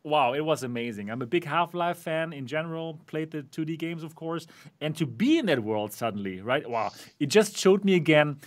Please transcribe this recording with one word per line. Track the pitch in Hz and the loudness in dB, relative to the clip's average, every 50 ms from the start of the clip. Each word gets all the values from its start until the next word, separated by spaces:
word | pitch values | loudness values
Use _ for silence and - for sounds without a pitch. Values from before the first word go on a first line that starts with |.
wow, | - 151 151 151 135 120 131 | -4 0 2 4 4 4 2
it | 147 156 | 0 0
was | - - 113 127 | 0 0 0 -2
amazing. | 123 123 117 120 120 110 101 101 104 | -4 -4 -4 -6 -6 -6 -8 -8 -8
I'm | 113 127 | -6 -8
a | 123 120 | -4 -2
big | 175 170 - | -2 -2 0
Half-Life | 143 147 170 175 170 175 175 170 175 175 175 | 0 0 0 0 0 -2 -4 -2 -2 -4 -4
fan | - 170 160 160 165 165 160 | -6 -4 -4 -4 -4 -4 -6
in | 139 135 120 | -10 -8 -6
general, | 151 156 165 165 165 165 160 165 156 156 - | -4 -4 -4 -4 -6 -8 -8 -8 -10 -12 -14
played | - 160 156 156 156 | -8 -6 -6 -6 -6
the | 160 151 139 | -8 -10 -10
two | 127 - 165 160 | -10 -8 -6 -6
D | 156 165 156 | -6 -6 -6
games, | 165 165 170 160 | -6 -8 -8 -8
of | 160 151 160 | -12 -14 -14
course. | - 160 165 165 165 160 - - - - 147 _ - | -12 -8 -8 -6 -8 -8 -12 -20 -20 -20 -20 _ -8
And | 147 156 151 - | -6 -4 -2 -2
to | 165 | -4
be | 127 110 113 220 277 320 330 | -4 -2 0 2 4 4 4
in | 269 | 4
that | 185 143 123 | 4 2 2
world | 104 107 110 107 104 104 - | 2 0 -2 -2 -2 -4 -6
suddenly, | - 123 113 92 104 101 98 92 92 | -4 -4 -4 -4 -4 -6 -6 -8 -6
right? | 98 120 131 151 - 120 | -2 0 0 0 0 -2
Wow. | 117 113 104 101 - - - - _ - | -2 -2 -2 -2 -6 -10 -20 -12 _ -4
It | 147 135 | 0 4
just | - 214 202 - - | 6 4 4 4 2
showed | - - 190 190 202 202 | 2 4 4 6 6 4
me | 196 190 | 4 4
again | 180 147 156 156 151 147 147 143 - - | 4 6 6 6 6 6 4 0 -8 -12